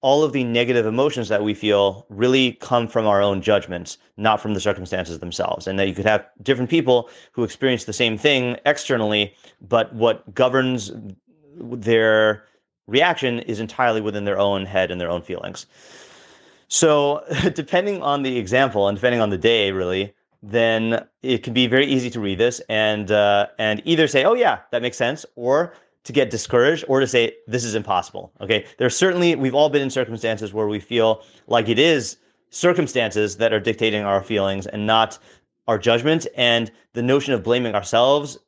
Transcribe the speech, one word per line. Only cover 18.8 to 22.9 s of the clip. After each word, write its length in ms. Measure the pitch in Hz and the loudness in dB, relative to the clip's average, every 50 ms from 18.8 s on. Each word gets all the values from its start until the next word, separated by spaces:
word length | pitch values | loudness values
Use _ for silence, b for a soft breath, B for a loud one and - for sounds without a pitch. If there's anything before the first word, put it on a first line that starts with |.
| 98 | 2
and 100 | 101 104 | 2 0
depending 240 | 98 113 123 123 117 | 0 0 0 2 2
on 100 | 113 104 | 0 0
the 80 | 98 90 | 0 2
day, 340 | 82 113 117 113 104 98 | 2 4 4 4 2 0
really, 420 | 98 95 90 90 92 95 98 104 _ _ _ _ _ _ | 0 -2 -2 -2 -2 -2 -4 -6 _ _ _ _ _ _
then 640 | - 104 104 117 113 113 113 113 113 113 113 - - _ _ _ | -16 -4 0 2 2 2 2 0 0 0 -2 -2 -4 _ _ _
it 200 | - 131 127 110 | -2 -2 -2 -2
can 100 | - 131 | -2 -2
be 140 | 117 127 127 | 0 0 2
very 200 | 120 120 131 143 | 4 4 2 2
easy 240 | 139 139 131 123 123 | 2 0 -2 -2 -4
to 100 | 107 120 | -6 -4
read 180 | 104 101 95 92 | -4 -4 0 0
this 220 | 110 123 120 - - - | 0 0 0 -4 -8 -4
and, 420 | 113 107 110 107 | -2 0 0 0